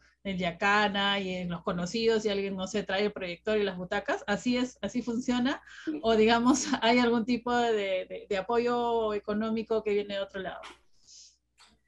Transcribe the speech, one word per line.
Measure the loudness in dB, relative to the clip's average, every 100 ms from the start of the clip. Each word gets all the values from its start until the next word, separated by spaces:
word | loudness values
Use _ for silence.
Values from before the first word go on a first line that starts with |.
| _ _
el | -6 -2
Yacana, | -2 0 2 4 4 2 0 0
y | -2
en | -4 -4
los | -4
conocidos, | -4 -4 -2 0 2 2
y | 2
alguien, | -2 -4 -4
no | -4
sé, | -4
trae | -2 0
el | 0
proyector | -2 -8 -6 -2 0
y |
las | 0 -2
butacas, | -4 -4 -2 -4 -2
¿así | -2 0 0
es, | -2 -6
así | -6 -4
funciona? | -4 -2 0 0 0 -2 -8 -12 -8 -2
O, | 2
digamos, | 4 6 6 4 2
<laughs> | 2 0
¿hay | 4 4
algún | 4 2
tipo | 2 -2 0
de, | 0 2 2 0 -2 -4
de, | -10 -4
de | -2
apoyo | 0 0 2 0 0 0 0
económico | -2 -2 -2 0 -2 0 -2
que | 2
viene | 0 0
de | -4
otro | -6 -8
lado? | -8 -10 -14 -20 _ _ -20 -20 -20 _ _ _ _ _